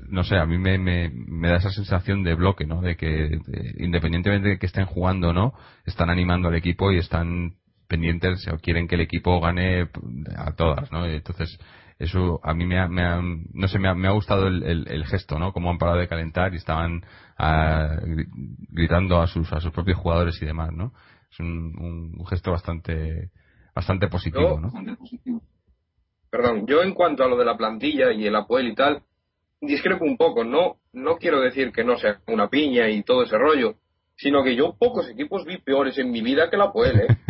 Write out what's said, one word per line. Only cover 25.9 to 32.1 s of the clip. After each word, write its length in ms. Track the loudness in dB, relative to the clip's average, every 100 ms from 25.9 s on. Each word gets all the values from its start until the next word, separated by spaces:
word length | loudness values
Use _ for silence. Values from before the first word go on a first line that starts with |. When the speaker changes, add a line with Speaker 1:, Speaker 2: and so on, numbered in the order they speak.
| _ _ _ -8
Speaker 2:
Perdón, 340 | 0 0 2 2
yo 160 | 4
en 120 | 4
cuanto 300 | 4 2 4
a 40 | 2
lo 100 | 4
de 80 | 2
la 120 | 2
plantilla 540 | -2 -2 -2 2 2
y 120 | 2 2
el 100 | 0
Apoel 320 | 2 0 0
y 40 |
tal, 300 | 2 2 2 _ _ _ _ _ -10
discrepo 460 | -4 -2 0 0 0
un 100 | 2
poco. 260 | 2 2 0
No, 320 | 2 2 -2 _
no 240 | -6 -2 0
quiero 240 | 2 2
decir 300 | 2 0 -2
que 100 | 0
no 140 | 0 2
sea 220 | 0